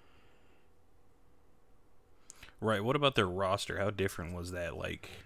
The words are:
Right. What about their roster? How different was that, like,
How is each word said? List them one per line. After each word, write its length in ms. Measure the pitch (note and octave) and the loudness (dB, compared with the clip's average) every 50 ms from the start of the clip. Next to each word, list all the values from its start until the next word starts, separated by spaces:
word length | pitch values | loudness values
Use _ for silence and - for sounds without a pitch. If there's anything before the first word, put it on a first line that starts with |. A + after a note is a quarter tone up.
| - - - - - - - - - - - - - - - - - - - - - - - - - - - - - - - - - - - - - - - - - - - - - - - - - - - - | -20 -20 -20 -20 -20 -20 -20 -20 -20 -20 -20 -20 -20 -20 -20 -20 -20 -20 -20 -20 -20 -20 -20 -20 -20 -20 -20 -20 -20 -20 -20 -20 -20 -20 -20 -20 -20 -20 -20 -20 -20 -20 -20 -20 -20 -20 -18 -18 -18 -18 -10 -2
Right. 220 | G#2 A2 A2 G2 G#2 | 0 2 2 2 2
What 140 | A#2+ C#3 | 2 2
about 180 | D3 D3 C#3 - | 4 4 4 6
their 120 | - G#2 | 6 4
roster? 520 | F2+ F2 F#2+ G2 F#2 G2 G2+ - - - - | 4 4 2 2 2 2 2 0 -2 -2 0
How 120 | A#2+ G#2 | 0 0
different 440 | G#2 G2 F#2+ G2 - - E2+ E2 F2 | 2 2 0 0 0 -2 -6 -6 -6
was 180 | F2 F2 F2+ F#2 | -6 -6 -6 -6
that, 260 | F2 F2 E2 - E2+ | -4 -4 -4 -4 -6
like, 320 | F2 F2 F2 - - - - - - | -6 -6 -6 -8 -10 -14 -16 -16 -18